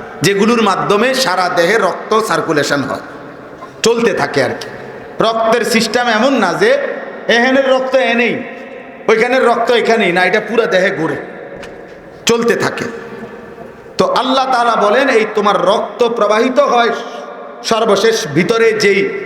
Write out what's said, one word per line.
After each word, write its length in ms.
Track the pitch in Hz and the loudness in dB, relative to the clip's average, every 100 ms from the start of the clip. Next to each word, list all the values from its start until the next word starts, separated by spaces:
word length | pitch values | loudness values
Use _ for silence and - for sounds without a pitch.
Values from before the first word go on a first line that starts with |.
| - - | -14 -2
যেগুলোর 400 | 185 196 220 233 | 0 2 2 4
মাধ্যমে 520 | 214 180 - 202 247 | 2 0 0 2 2
সারা 360 | 254 175 185 180 | 0 0 0 0
দেহে 280 | 180 170 220 | 2 2 2
রক্ত 420 | 185 - - 214 | 0 -2 -2 -2
সার্কুলেশন 640 | 214 165 151 147 135 143 | 0 -2 0 0 0 -2
হয়, 160 | - - - - - - - - - - | -2 -6 -10 -16 -18 -18 -18 -18 -16 -2
চলতে 300 | 220 233 233 | 0 2 2
থাকে 300 | 170 139 143 | 0 0 0
আর 60 | 120 | 0
কি। 180 | 110 - - - - - - | -2 -10 -14 -14 -14 -10 0
রক্তের 460 | 220 226 226 233 208 | 0 2 2 2 2
সিস্টেম 420 | 233 - 247 240 | 0 2 0 2
এমন 260 | 214 262 | 2 2
না 200 | 254 185 | 2 2
যে 160 | 160 214 277 - - - - - | 2 2 2 -2 -8 -10 -8 0
এখানের 420 | 233 247 269 262 | 2 4 2 4
রক্ত 240 | 262 262 262 | 2 2 2
এনেই, 480 | 233 233 233 139 - - - - - - - | 2 2 0 -2 -8 -12 -14 -16 -16 -6 0
ওইখানের 380 | 220 240 262 233 | 2 4 2 2
রক্ত 260 | 233 233 | 2 2
এখানেই, 400 | 240 226 226 196 | 2 2 2 2
না, 140 | 180 185 | 2 2
এটা 160 | 214 214 | 0 0
পুরা 160 | 233 214 | 0 2
দেহে 260 | 180 190 | 2 2
ঘুরে, 240 | 151 160 135 - - - - - - - - - - - | 0 -4 -4 -8 -14 -14 -14 -16 -16 -18 -20 -20 -6 0
চলতে 300 | 233 233 180 | 2 2 0
থাকে। 280 | - - - - - - - - - - - - - - | -2 -4 -8 -10 -12 -14 -14 -16 -18 -18 -18 -18 -10 -2
তো 80 | 185 | 0
আল্লাহ 320 | 208 254 262 254 | 0 0 -2 0
তাআলা 240 | 240 233 220 | 0 0 2
বলেন, 340 | 208 240 277 | 2 2 2
"এই 160 | 226 208 214 | 2 0 0
তোমার 300 | 202 180 175 | 0 2 2
রক্ত 420 | 220 - - 233 | 0 -2 -2 0
প্রবাহিত 520 | 233 208 214 254 269 | 2 2 2 2 2
হয় 300 | 277 240 233 - - - - - - - | 2 4 2 -2 -8 -12 -14 -14 -16 -10
সর্বশেষ 640 | - 220 226 196 226 220 151 | -2 0 2 4 4 2 0
ভিতরে 440 | 143 185 226 226 | 0 2 4 2
যেই 360 | 214 202 196 - - | 4 2 2 0 -4